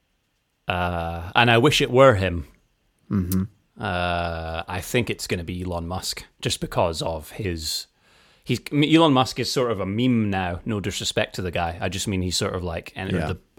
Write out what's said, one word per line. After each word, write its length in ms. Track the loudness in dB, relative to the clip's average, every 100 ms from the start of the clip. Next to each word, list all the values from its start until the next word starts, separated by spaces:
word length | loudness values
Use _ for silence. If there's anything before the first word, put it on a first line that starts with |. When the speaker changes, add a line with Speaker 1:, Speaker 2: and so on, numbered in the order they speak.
| _ _ _ _ _ _ -6
Speaker 1:
uh, 640 | -2 -2 -2 -4 -6 -2
and 160 | 4 6
I 80 | 6
wish 220 | 6 4
it 100 | 2
were 240 | 6 8
him, 320 | 8 2 -2 -6 _ _ _ _ _ -4
Speaker 2:
Mm-hmm. 320 | -2 0 0 -2 _ _ -10
Speaker 1:
uh, 800 | -4 -2 0 0 -2 -4 -6 -6 -6
I 140 | -6
think 280 | -4 -2 -2
it's 180 | -4 -6
gonna 180 | -6
be 180 | -4 -6
Elon 240 | -6 -6 -6
Musk, 380 | -6 -8 -10 -14 _
just 200 | -6 -4
because 400 | -4 0 0 0
of 300 | -4 -6 -8
his, 540 | -8 -6 -4 -6 -8 -10 _ _ _ _ _
he's, 180 | -4 -4 -2
I 20 |
mean, 200 | 2 6
Elon 180 | 8 8
Musk 260 | 6 2 0
is 120 | -2
sort 200 | 0 0
of 100 | -2
a 60 | -2
meme 440 | 0 2 2 2
now. 300 | 0 -2 -4
No 160 | -4 -4
disrespect 540 | -4 -4 -4 -2 -2 -4
to 60 |
the 80 | -6
guy, 280 | -2 -4 -4
I 80 | -6
just 200 | -4 -2
mean 140 | -2
he's 140 | -2 -2
sort 180 | -2
of, 80 | -4
like, 280 | -6 -6 -10 -10
entered 180 | -4 -2
Speaker 2:
Yeah. 60 | -2
Speaker 1:
the, 100 | -6 -10